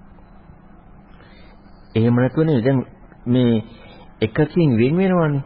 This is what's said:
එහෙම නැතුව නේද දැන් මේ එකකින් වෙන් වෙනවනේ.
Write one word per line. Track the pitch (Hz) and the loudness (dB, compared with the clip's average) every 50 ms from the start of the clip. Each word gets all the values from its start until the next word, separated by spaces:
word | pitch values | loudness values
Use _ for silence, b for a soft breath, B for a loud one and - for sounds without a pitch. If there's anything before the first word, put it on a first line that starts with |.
| - - - - - - - - - - - - - - - - - - - - - - B B B B B B B B B B - - - - - - | -20 -20 -20 -20 -20 -20 -20 -20 -20 -20 -20 -20 -20 -20 -20 -20 -20 -20 -20 -20 -20 -20 B B B B B B B B B B -20 -20 -20 -20 -20 -6
එහෙම | - 110 113 120 120 | -2 0 0 2 2
නැතුව | 123 127 127 - 156 160 | 2 0 0 0 -2 0
නේද | 165 151 117 107 | 0 0 0 0
දැන් | 135 139 127 - - - - - - - - - | 0 0 0 -2 -6 -14 -20 -20 -20 -20 -14 -6
මේ | 120 123 127 123 120 117 110 107 B B B B B B B B B - | -2 0 0 2 2 0 -2 -4 B B B B B B B B B -10
එකකින් | - 110 110 - - 151 147 - 180 165 143 | -8 -8 -6 -2 -2 -2 -2 0 0 0 2
වෙන් | 120 107 117 135 160 | 2 2 0 0 0
වෙනවනේ. | 180 196 190 185 175 165 151 143 139 139 | 0 -2 0 0 0 0 -2 -2 -4 -6